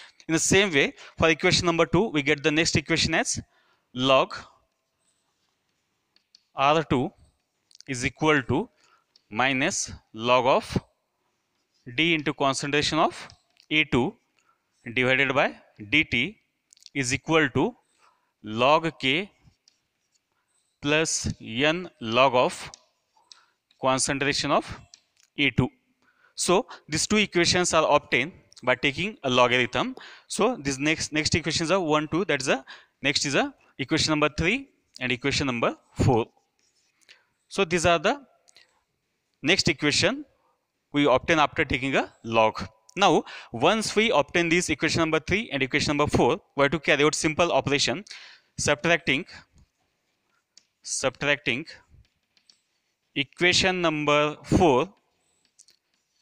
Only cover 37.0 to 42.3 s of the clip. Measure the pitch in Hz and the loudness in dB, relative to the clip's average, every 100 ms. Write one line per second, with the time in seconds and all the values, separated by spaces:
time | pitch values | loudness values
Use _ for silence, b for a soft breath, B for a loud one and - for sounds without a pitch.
37 | b b b b _ - 185 175 175 170 | b b b b _ -4 -2 0 2 2
38 | 180 285 262 _ _ b b b _ _ | 0 -4 -8 _ _ b b b _ _
39 | _ _ _ _ 139 190 - 147 147 131 | _ _ _ _ 0 2 0 0 0 2
40 | 165 277 294 _ _ _ _ _ _ 147 | 0 -2 -12 _ _ _ _ _ _ 0
41 | 143 127 - 160 143 - 143 139 135 160 | 4 2 2 2 2 0 -4 -2 -2 -2
42 | 320 _ 113 | -4 _ 0